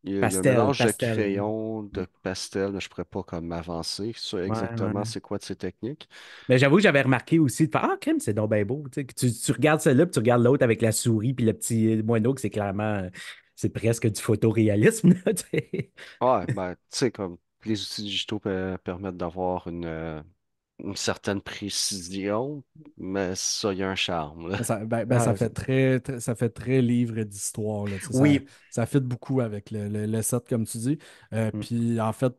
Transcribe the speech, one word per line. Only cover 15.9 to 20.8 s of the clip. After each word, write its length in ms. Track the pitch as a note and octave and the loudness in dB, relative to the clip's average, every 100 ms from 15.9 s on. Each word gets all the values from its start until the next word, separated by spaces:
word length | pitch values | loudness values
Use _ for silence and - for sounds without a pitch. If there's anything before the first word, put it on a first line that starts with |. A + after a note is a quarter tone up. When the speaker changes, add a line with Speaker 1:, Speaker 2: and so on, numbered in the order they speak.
| - - - | -14 -20 -2
Speaker 1:
Ouais, 260 | B2 A#2+ F2+ | 2 2 0
ben, 260 | G#2 F#2 | -4 -4
tu 60 | F2+ _ | -8 _
sais, 220 | - B2+ | -2 -2
comme 260 | - F#2+ F2 _ _ | 0 -8 -8 _ _
les 160 | G#2+ G#2+ | -4 -4
outils 220 | F#2+ - | -4 -8
digitaux 380 | G#2 F#2+ - G#2+ | -6 -6 -6 -6
pe-, 360 | G#2+ F#2+ F#2 F2+ | -4 -4 -4 -6
permettent 340 | - F2+ G2 F2+ | -8 -6 -8 -6
d'avoir 520 | F2 F2+ F#2 F2+ - | -6 -2 -2 -2 -6
une, 160 | E2+ | -8
euh, 380 | E2+ D#2+ E2 D#2 D#2+ _ _ _ _ _ | -6 -6 -8 -10 -14 _ _ _ _ _